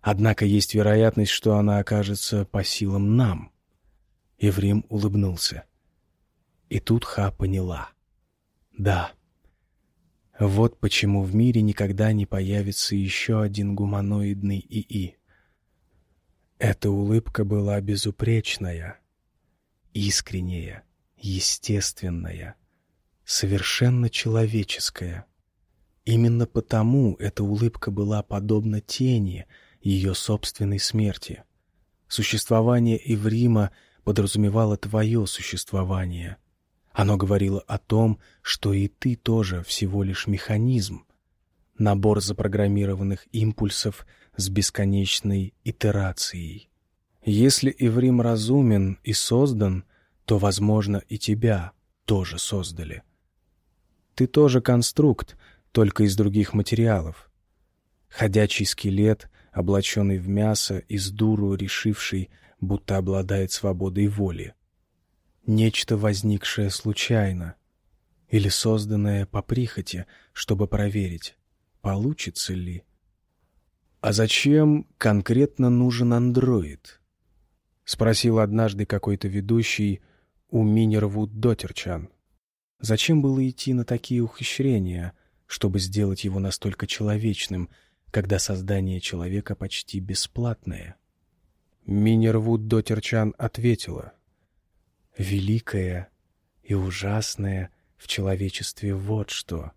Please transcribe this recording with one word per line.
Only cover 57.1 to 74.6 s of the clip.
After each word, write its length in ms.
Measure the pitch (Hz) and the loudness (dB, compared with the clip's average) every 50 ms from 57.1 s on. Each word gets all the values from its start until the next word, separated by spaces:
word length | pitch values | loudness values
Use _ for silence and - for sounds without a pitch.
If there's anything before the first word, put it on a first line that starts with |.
| 78 - - _ _ _ _ _ _ _ _ _ _ _ _ _ _ _ _ | -10 -14 -20 _ _ _ _ _ _ _ _ _ _ _ _ _ _ _ _
Ходячий 580 | _ - - 117 104 95 107 104 101 - - 104 | _ -4 -2 0 2 4 4 4 4 2 -2 -2
скелет, 640 | - - - - 101 98 98 104 110 107 - - - _ _ _ _ | -2 -4 -4 -2 -2 2 2 4 2 2 0 -4 -20 _ _ _ _
облаченный 640 | - 98 90 90 98 98 95 - - 110 101 98 98 | -6 -4 0 2 2 2 0 0 0 0 2 2 0
в 120 | 95 90 98 | -2 -2 -2
мясо 480 | 98 104 107 107 107 104 - - 98 | 0 0 2 2 0 0 -2 -4 -6
и 200 | 90 - _ 104 | -8 -8 _ -6
с 140 | 101 95 95 | -6 -6 -6
дуру 440 | 98 104 110 110 110 104 101 98 98 | -2 0 2 2 2 2 0 0 -2
решивший, 720 | 95 101 95 - - - 110 104 - - - - 95 95 - _ _ _ _ _ _ | -2 -4 -6 -6 -2 -2 -2 -2 -2 -4 -4 -4 -4 -6 -6 _ _ _ _ _ _
будто 340 | 95 92 101 98 _ - 98 | -4 -4 -4 -4 _ -2 -2
обладает 560 | 95 92 95 95 95 92 95 98 98 95 92 | -2 0 0 -2 -2 -2 -2 -2 -2 -2 -4
свободой 560 | - - - 98 92 87 95 95 90 101 101 | -4 -4 -2 -2 -2 0 -4 -2 0 0 0
воли. 460 | 101 101 104 101 92 85 - - - _ _ _ _ _ _ _ _ _ _ _ _ _ _ _ _ _ _ _ | 0 0 0 -2 -2 -4 -6 -12 -14 _ _ _ _ _ _ _ _ _ _ _ _ _ _ _ _ _ _ _
Нечто, 480 | 113 107 110 113 113 - - - - 113 | 2 2 4 4 2 2 -2 -2 -2 -2
возникшее 760 | 104 104 107 101 95 101 107 104 101 - - - - 104 98 | 0 2 0 0 0 0 0 0 0 -2 -4 -2 -2 -2 -2
случайно 840 | 98 - - 110 101 - - - 120 110 104 98 92 90 87 82 - _ _ _ _ _ _ _ _ _ _ _ _ _ _ _ | -2 -4 -4 -4 -4 -4 -2 0 2 2 2 0 -2 -4 -6 -10 -12 _ _ _ _ _ _ _ _ _ _ _ _ _ _ _
или 200 | - 107 98 98 | 0 2 2 2
созданное 800 | - - - 110 110 107 104 104 107 104 104 104 101 98 98 | 0 0 2 2 2 2 0 0 0 0 2 2 0 0 -2
по 160 | - - 104 - | -4 -4 -8 -4
прихоти, 640 | - 117 123 123 113 - - 92 - - 90 92 _ - _ _ _ _ | -2 -2 -2 -2 -4 -6 -8 -10 -8 -8 -10 -10 _ -18 _ _ _ _
чтобы 340 | - - - 110 95 104 | -12 -4 -2 0 0 0
проверить, 680 | - - 104 104 101 98 107 95 90 85 82 - - _ _ _ _ _ _ _ _ _ _ | -2 0 -2 -2 -2 -2 -2 -4 -4 -6 -10 -12 -16 _ _ _ _ _ _ _ _ _ _
получится 720 | - 104 98 98 113 139 156 - - - 82 - - - 92 | -6 -4 -2 -2 -2 -4 -4 -4 -8 -10 -8 -8 -8 -6 -6
ли. 280 | 90 87 90 87 90 _ _ _ _ _ _ _ _ _ _ _ _ _ _ _ _ _ _ _ _ _ _ _ _ | -6 -6 -8 -10 -12 _ _ _ _ _ _ _ _ _ _ _ _ _ _ _ _ _ _ _ _ _ _ _ _
"А 100 | - 110 | -4 -2
зачем 760 | 104 104 113 110 - - - 143 147 156 | 2 2 2 2 2 2 4 6 6 6